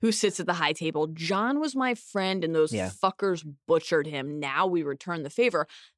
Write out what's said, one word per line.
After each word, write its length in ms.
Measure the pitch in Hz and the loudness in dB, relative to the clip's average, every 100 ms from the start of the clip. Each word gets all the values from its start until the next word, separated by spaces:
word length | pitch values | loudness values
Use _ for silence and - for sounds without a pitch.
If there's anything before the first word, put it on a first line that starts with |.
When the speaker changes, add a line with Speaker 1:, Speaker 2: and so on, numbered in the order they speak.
Speaker 1:
who 100 | 226 | 0
sits 280 | 220 202 - | 2 0 0
at 40 | 170 | -2
the 60 | 175 | 2
high 180 | 151 | 2
table. 340 | 156 160 156 156 | 0 -2 0 -2
Jon 520 | 160 165 196 233 285 | -2 -2 0 2 0
was 140 | 302 262 | 0 0
my 180 | 254 233 | -2 -2
friend 480 | - 202 190 190 | -4 -2 0 0
and 100 | 165 | 0
those 200 | 160 156 | 2 2
Speaker 2:
Yeah. 160 | 107 92 | 2 -4
Speaker 1:
fuckers 560 | - 190 - 196 170 156 143 - | 0 0 0 -2 -2 -6 -10 0
butchered 400 | 165 - 160 151 | 0 2 0 0
him. 300 | 147 135 151 | -4 -6 -6
Now 280 | 143 139 190 | -4 0 2
we 160 | 175 | 2
return 400 | 143 139 180 170 | -2 -6 -6 -6
the 60 | 143 | -4
favor." 360 | - 247 247 - - - | 2 2 2 -2 -6 -20